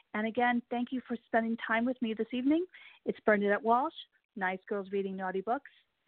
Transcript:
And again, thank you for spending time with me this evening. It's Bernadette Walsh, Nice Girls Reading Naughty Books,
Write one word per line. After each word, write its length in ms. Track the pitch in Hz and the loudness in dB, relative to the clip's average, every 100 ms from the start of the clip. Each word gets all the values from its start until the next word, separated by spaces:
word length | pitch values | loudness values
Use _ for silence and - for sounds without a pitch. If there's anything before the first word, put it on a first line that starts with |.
| _ | _
And 140 | 208 226 | -6 -4
again, 340 | 220 240 240 - | 0 2 0 -2
thank 220 | 247 247 | -4 -4
you 80 | 254 - | -4 -6
for 80 | 233 - | -10 -2
spending 280 | 233 226 226 - | 0 0 -2 0
time 200 | 226 240 | 0 0
with 140 | 254 | 0
me 120 | 226 | -2
this 140 | 214 220 | -2 -2
evening. 320 | 247 262 320 370 - - - - | 0 2 2 0 -8 -20 -12 -6
It's 140 | - | -2
Bernadette 420 | - 208 202 202 | 2 4 4 2
Walsh, 300 | 214 240 302 - - _ _ 214 | 4 2 2 -6 -20 _ _ -4
Nice 240 | 185 190 - | -4 -4 -4
Girls 240 | 202 190 | -6 -2
Reading 240 | 202 196 190 | -2 -2 -4
Naughty 240 | 185 190 | -4 -4
Books, 320 | 190 269 - _ _ _ | -2 -4 -4 _ _ _